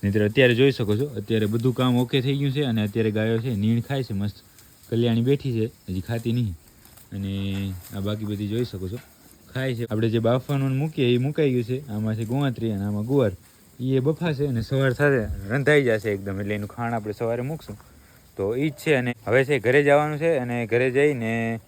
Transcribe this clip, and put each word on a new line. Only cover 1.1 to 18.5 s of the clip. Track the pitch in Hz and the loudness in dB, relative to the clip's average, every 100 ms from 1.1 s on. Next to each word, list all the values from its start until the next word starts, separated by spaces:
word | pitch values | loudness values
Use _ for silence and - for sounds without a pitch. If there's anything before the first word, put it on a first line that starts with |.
| 110 | -6
અત્યારે | 101 110 104 | -2 0 2
બધું | 117 123 | 2 0
કામ | 117 127 123 | 0 2 2
ઓકે | 127 139 | 2 0
થઈ | 127 139 | 0 0
ગયું | 143 131 | -2 -2
છે | 139 | -2
અને | 110 104 | 0 0
અત્યારે | 110 110 107 | 0 0 0
ગાયો | 110 113 | 0 0
છે | 113 104 | -2 0
નીણ | 107 117 113 | 2 0 0
ખાય | 139 | -4
છે | 123 | -4
મસ્ત. | 98 101 - - - - - - | -4 -4 -6 -20 -20 -20 -20 -4
કલ્યાણી | 113 120 117 120 | 0 2 2 2
બેઠી | 143 135 113 | 0 0 -2
છે | 110 - - | -4 -6 -8
હજી | 92 95 | -6 -4
ખાતી | 117 117 | -4 -2
નહીં | 120 113 85 - - - - - 98 | -2 -2 -6 -16 -20 -20 -20 -14 -8
અને | 98 98 98 98 98 92 - 101 | -6 -4 -4 -4 -6 -8 -12 -8
આ | |
બાકી | 98 107 107 | -6 -4 -6
બધી | 101 104 | -6 -4
જોઈ | 110 120 | -2 -4
શકો | 98 92 | -6 -8
છો | 113 - _ - - - | -10 -14 _ -20 -20 -12
ખાય | 131 131 117 | -6 -4 -4
છે. | 117 | -4
આપણે | 110 113 | 0 2
જે | 113 | 2
બાફવાનું | 113 127 - 139 135 131 | 2 2 0 -2 0 0
મૂકીએ | 156 156 123 | -2 0 2
એ | 123 | 2
મુકાઈ | 135 151 147 | 0 0 2
ગયું | 123 117 | 2 -2
છે. | 127 151 | -6 -6
આમાં | 107 110 107 | -4 -2 -2
છે | 110 | -2
ગોંતરી | 131 143 110 113 | 0 0 -2 -2
અને | 101 101 | -2 -2
આમાં | 104 110 | -4 0
ગુવાર, | 139 113 90 - _ - - | 2 2 -2 -16 _ -20 -8
એ | 127 131 | 0 2
બફાશે | 135 156 170 135 143 | 2 0 -2 -2 -2
અને | 117 | -2
સવાર | 110 135 135 | 0 2 2
સાથે | 120 147 135 104 98 98 | 2 2 2 0 -4 -4
રંધાઈ | 131 139 147 131 | 0 4 4 4
જશે | 110 107 101 | 2 0 -4
એકદમ, | 98 98 | -4 -6
એટલે | 101 104 | -4 -4
એનું | 101 | -6
ખાણ | - 117 | -6 -4
આપણે | 117 107 | -4 -6
સવારે | 104 117 120 | -4 -2 -2
મૂકશું. | 127 156 - 104 - - - - - - | -4 -8 -12 -16 -18 -20 -20 -20 -20 -4
તો | 98 | -2